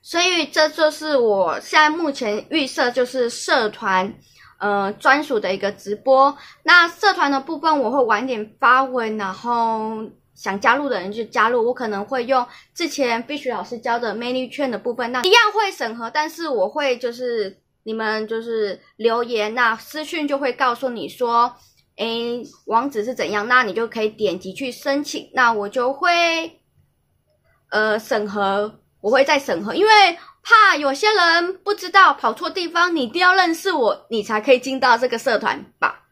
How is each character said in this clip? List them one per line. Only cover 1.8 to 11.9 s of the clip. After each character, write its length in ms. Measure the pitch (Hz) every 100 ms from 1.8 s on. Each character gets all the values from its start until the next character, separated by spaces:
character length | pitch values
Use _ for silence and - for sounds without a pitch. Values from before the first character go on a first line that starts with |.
在 80 | 302
目 220 | 311 320
前 340 | 277 233 208 -
预 160 | 320 262
设 240 | - 254
就 120 | 240
是 240 | 247 262 240
社 420 | - - 294 214
团， 440 | - 214 185 196 - _ _ - _
呃， 340 | 202 202 196
专 300 | 202 - 277
属 160 | 294 240
的 140 | 196
一 40 | 196
个 140 | 196
直 240 | 190 196 208
播。 400 | - 262 277 285 - -
那 240 | 320 349 339
社 260 | 330 427
团 180 | 370 285
的 80 | 277
部 200 | 285 311
分 200 | 320 302
我 120 | 226
会 120 | 277
晚 220 | 240 208 262
点 280 | 233 214 _
发 240 | 240 254
文， 340 | 269 254 220 214
然 140 | 196
后 640 | 190 233 240 226 220 220 220 220 - _
想 260 | _ 208 196
加 160 | 233 254
入 120 | 285
的 120 | 214
人 120 | 185
就 120 | 214 220
加 240 | 254 220
入。 160 | 247 226
我 80 |
可 160 | 247
能 160 | 226